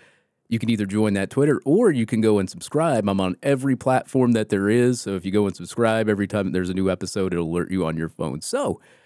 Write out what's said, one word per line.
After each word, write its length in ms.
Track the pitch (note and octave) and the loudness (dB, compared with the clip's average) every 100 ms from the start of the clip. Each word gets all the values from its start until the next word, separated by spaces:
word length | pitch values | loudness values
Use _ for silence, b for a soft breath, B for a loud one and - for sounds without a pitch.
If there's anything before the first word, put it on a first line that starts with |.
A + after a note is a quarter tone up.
| b b b b - | b b b b -6
you 100 | A#2 | -4
can 100 | A2+ | 0
either 160 | A2 | 0
join 300 | G2+ G#2 G#2+ | 0 0 2
that 160 | G2+ F#2+ | 0 -2
Twitter 300 | - D3 C3+ | 0 2 2
or 260 | C3+ F3+ A#3+ | 2 4 4
you 140 | C3+ | 2
can 160 | A2+ A2+ | 0 2
go 180 | A2 G#2 | 2 2
and 120 | F#2+ | 0
subscribe. 580 | F2 - D3 E3 A#2+ G2+ | -6 -6 -2 0 2 2
I'm 120 | G2 | 0
on 160 | F#2 F2+ | 0 -2
every 320 | C#3 C#3 C3+ | 0 0 0
platform 580 | B2 - C3 - C3+ B2 | -2 0 0 0 2 4
that 180 | A2+ G#2+ | 2 2
there 180 | G2 G2+ | 0 2
is. 320 | A#2+ B2 B2 | 4 4 0
So 160 | - F#2+ | -4 -6
if 80 | |
you 80 | F2+ | -2
go 140 | G2+ G2+ | 0 0
and 100 | - | -2
subscribe, 520 | F2 - A2+ A2 G#2+ | -8 -2 0 2 0
every 180 | G2+ G2 | 0 0
time 260 | A2 F#2+ | -2 -2
there's 180 | F#2 F2+ | -2 -2
a 40 | |
new 160 | F#2 F#2+ | 0 0
episode, 420 | F#2 F#2 G#2 F#2+ | -2 -4 -4 -2
it'll 140 | F2 E2 | -2 -2
alert 240 | E2+ - | -4 -2
you 160 | F#2 E2 | -2 -2
on 100 | D#2+ | -2
your 140 | D#2+ | -6
phone. 320 | - D#2+ E2 | -6 -6 -6
So 380 | - B3+ C#4 - b b | -6 -4 -4 -6 b b